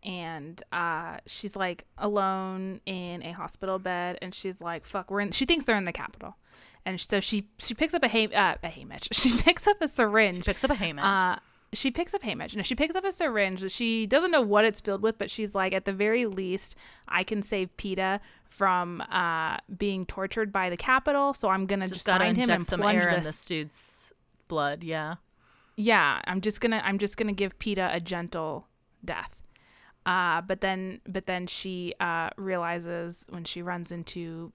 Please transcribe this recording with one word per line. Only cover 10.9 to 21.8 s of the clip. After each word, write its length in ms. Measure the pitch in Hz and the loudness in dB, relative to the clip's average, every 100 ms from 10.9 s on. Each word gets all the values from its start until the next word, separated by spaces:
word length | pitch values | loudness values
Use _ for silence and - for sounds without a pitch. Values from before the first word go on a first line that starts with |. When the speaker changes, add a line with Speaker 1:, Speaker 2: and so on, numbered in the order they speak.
| 147 | 2
Speaker 1:
Uh, 320 | 196 196 185 - _ _ _ | 4 4 4 2 _ _ _
she 180 | - 262 | -2 -2
picks 200 | 247 349 | 0 -2
up 80 | 392 | -2
Haymitch. 340 | 233 170 151 208 | -2 -4 -4 -4
No, 60 | |
she 120 | 185 | -2
picks 220 | 247 311 339 | 0 0 0
up 80 | |
a 80 | 392 | -2
syringe. 580 | 370 320 226 196 185 190 | 0 0 2 0 0 -6
She 360 | - 233 226 214 | -2 0 0 4
doesn't 240 | 262 359 | 4 6
know 80 | 320 | 4
what 220 | 220 208 | 4 6
it's 160 | 226 214 | 6 2
filled 220 | - 196 | -4 0
with, 160 | 214 220 | 0 0
but 120 | 202 | -6
she's 240 | - 214 | -4 -4
like, 180 | 202 190 | 0 0
"At 100 | 190 | 0
the 80 | 190 | -2
very 320 | 190 208 233 233 | 0 2 2 2
least, 480 | 185 185 185 - - - - - | -2 -4 -4 -6 -12 -20 -20 -4
I 160 | - | -2
can 200 | 190 214 | 0 -2
save 340 | 190 202 185 - | -2 -2 -4 -6
Peeta 420 | 202 185 190 196 - - _ | -6 -2 0 0 -4 -20 _
from, 560 | - 196 180 175 175 | 0 2 2 0 -6
uh, 560 | - - 175 165 160 - - 196 | -4 0 0 0 -2 -4 -8 -4
being 260 | 208 190 180 | -2 -2 -4
tortured 440 | - 190 - 220 | -4 -4 -2 -2
by 160 | 214 277 | 0 0
the 60 | 175 | -2
Capitol, 560 | - 262 262 285 277 | 2 4 4 2 2
so 140 | 269 208 | 0 0
I'm 160 | 190 190 | 2 2
gonna 180 | 196 | 0